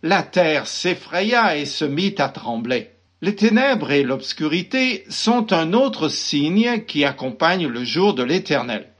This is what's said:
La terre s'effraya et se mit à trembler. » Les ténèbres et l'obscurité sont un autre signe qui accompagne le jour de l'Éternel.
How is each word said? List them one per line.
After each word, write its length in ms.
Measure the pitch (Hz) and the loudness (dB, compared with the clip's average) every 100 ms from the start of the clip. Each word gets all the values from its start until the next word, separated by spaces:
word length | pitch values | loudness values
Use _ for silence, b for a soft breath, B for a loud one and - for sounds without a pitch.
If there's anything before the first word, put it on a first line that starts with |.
La 180 | 160 185 | 2 0
terre 460 | - 180 165 147 - | 2 2 4 2 -2
s'effraya 880 | - 180 175 - 175 208 240 214 151 | -4 -4 -4 -4 -2 0 2 2 0
et 100 | 143 | -4
se 180 | - | -4
mit 300 | 151 143 196 196 | -2 0 -2 0
à 100 | 135 | -2
trembler. » 600 | - - 117 113 123 107 _ _ _ | -2 -6 -6 -2 -4 -4 _ _ _
Les 140 | 175 | -4
ténèbres 560 | 208 214 220 277 247 131 | 2 2 4 2 0 2
et 140 | 143 | 2
l'obscurité 1000 | 127 131 - - 151 170 180 262 254 220 - | 2 -2 -6 -4 -2 -2 -2 -2 -2 -2 -8
sont 420 | - - 240 220 | -4 0 2 2
un 200 | 180 160 | 0 2
autre 360 | 214 269 - 156 | 2 2 0 -4
signe 760 | - - 147 147 190 233 233 220 | -2 -4 0 2 2 2 0 -4
qui 180 | 147 | 0
accompagne 640 | 139 131 131 113 165 185 156 | 0 0 -8 0 0 2 -2
le 180 | 117 | -4
jour 300 | 123 139 202 | -4 2 2
de 80 | 151 | 2
l'Éternel. 680 | 123 180 185 143 123 107 - | 0 -2 0 -2 -2 -6 -8